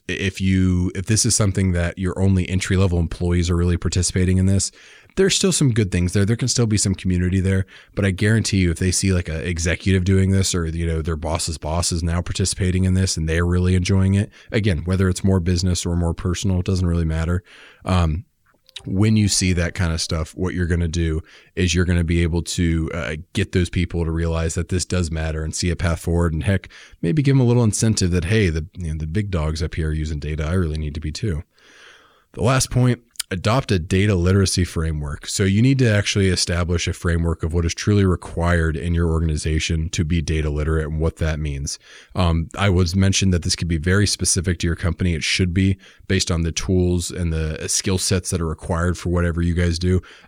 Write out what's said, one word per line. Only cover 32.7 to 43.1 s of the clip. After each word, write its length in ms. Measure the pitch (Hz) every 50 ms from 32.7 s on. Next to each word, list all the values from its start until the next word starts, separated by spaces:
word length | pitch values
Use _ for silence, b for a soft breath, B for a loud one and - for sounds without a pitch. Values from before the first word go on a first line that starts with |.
| - 123 127 123 117 - _ _ _ - - _
adopt 440 | 95 87 - 104 117 135 - - 101
a 60 | 87
data 360 | 80 - 98 95 101 107 98
literacy 480 | 87 85 92 95 101 95 - - 95 87
framework. 640 | - - 85 80 82 78 76 73 71 71 - -
So 160 | - - - 98
you 180 | 98 98 107
need 180 | 123 135 139 131
to 100 | 127 113
actually 400 | 104 104 - - - 104 95 92
establish 580 | 90 - - - 87 87 87 82 87 82 -
a 60 | 92 90
framework 500 | - - 87 85 85 85 85 80 - 87
of 100 | 80 85
what 120 | 87 82
is 80 | 80 -
truly 320 | - - 104 104 101 98
required 720 | 92 85 - - - - 82 85 87 87 82 80 80 76
in 160 | 67 73 87 82
your 160 | 82 87 82
organization 800 | 80 80 82 78 76 73 - 80 80 78 - - 82 80 80 82
to 160 | - 98 85
be 160 | 76 87 85
data 280 | 69 85 78 78 76 76
literate 380 | 73 76 76 78 80 78 76
and 140 | 76 80 76
what 160 | 80 80 -
that 200 | - 82 78 80
means. 400 | 76 78 71 69 69 71 - - B B B B B B B -
Um, 320 | 98 90 85 82 82 80 - -
I 120 | - 101 101
was 260 | 87 92 92 82 90
mentioned 380 | 95 95 98